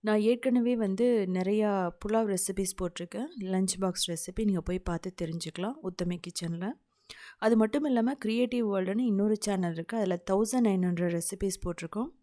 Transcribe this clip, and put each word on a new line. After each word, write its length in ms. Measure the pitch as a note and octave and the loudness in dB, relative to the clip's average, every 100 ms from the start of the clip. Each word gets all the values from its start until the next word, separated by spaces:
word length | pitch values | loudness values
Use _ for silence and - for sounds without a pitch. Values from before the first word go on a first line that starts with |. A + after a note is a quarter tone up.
நான் 180 | G#3+ G#3+ | 2 2
ஏற்கனவே 520 | G#3+ A#3+ C4 B3 A#3 A#3+ | 4 2 2 2 4 2
வந்து 300 | G#3 F#3+ B3 A#3 F#3 | 0 2 4 4 2
நிறையா 400 | F#3 F#3 G#3+ G#3 G3 F3+ - | 0 2 2 2 2 -2 -4
புலாவ் 300 | G3+ A3+ G#3+ | -2 0 2
ரெசிபீஸ் 460 | F#3 - F#3+ F#3+ - | 2 2 0 -4 -4
போட்டிருக்கேன், 500 | F3+ - F3 - C#4+ D4+ F#3+ | -6 -6 -8 -8 -8 -8 -2
லஞ்ச் 220 | F#3 F#3+ F#3 | 0 0 0
பாக்ஸ் 260 | F#3+ F3+ - | -2 -2 -4
ரெசிபி, 320 | E3 - F#3 G#3+ | -4 -6 -2 0
நீங்க 160 | F#3 | 0
போய் 260 | D#3+ F3+ - | -2 -4 -2
பார்த்து 200 | E3 F#3 - | -4 -6 -6
தெரிஞ்சுக்கலாம் 560 | E3 E3 D#3 E3+ G3 D4 | -6 -6 -8 -6 -6 -6
உத்தமி 360 | F#3+ F3+ F3 F3 | -8 -4 -4 -4
கிச்சன்ல. 480 | F3 - E3+ E3+ F#3+ C#4+ _ _ _ - - - | -8 -8 -6 -4 -6 -8 _ _ _ -20 -20 -2
அது 160 | A3 A3+ | 4 4
மட்டும் 300 | A3 D4 D4 | 4 2 2
இல்லாம 260 | B3 A#3 C#4 | 2 2 0
கிரியேட்டிவ் 440 | G#3+ A3+ A#3+ B3 A3 | -2 0 0 0 0
வேர்ல்டுன்னு 360 | G3 F#3 G#3+ B3 | 0 0 0 2
இன்னொரு 260 | G3 G#3 G#3+ | 2 2 2
சேனல் 360 | - F#3+ F3+ E3 | 0 0 0 -2
இருக்கு, 200 | E3 A3+ | -4 -2
அதுல 200 | F#3+ F3 - | 0 -2 0
தௌசண்ட் 380 | G3 A3 B3+ A3+ | 2 2 4 4
நைன் 160 | F#3+ F3+ | 4 2
ஹண்ட்ரட் 280 | F3 F3 E3+ | 2 0 0
ரெசிபீஸ் 460 | E3 F#3+ G3 F#3 F3+ | -2 -2 -4 -2 -6
போட்டிருக்கோம். 440 | E3+ E3 G#3 C#4 - | -6 -6 -6 -6 -8